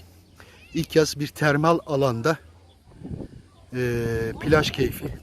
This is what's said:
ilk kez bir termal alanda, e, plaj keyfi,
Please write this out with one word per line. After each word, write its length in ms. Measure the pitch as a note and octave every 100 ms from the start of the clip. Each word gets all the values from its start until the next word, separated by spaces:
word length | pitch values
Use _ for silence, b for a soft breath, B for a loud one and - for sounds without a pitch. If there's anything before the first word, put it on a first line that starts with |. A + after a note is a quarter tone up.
| - - - - B B -
ilk 160 | - D#3+
kez 300 | D#3 D#3 -
bir 60 | D3
termal 520 | - D3 C#3+ D#3+ E3+ -
alanda, 500 | C#3+ C3+ A#2 A#2+ E3 - - - _ - - - - - - - - -
e, 600 | B2+ B2 A#2+ A#2 A#2 A2+ A2+
plaj 300 | - D#3 C#3+
keyfi, 480 | - B2 - C#3+ -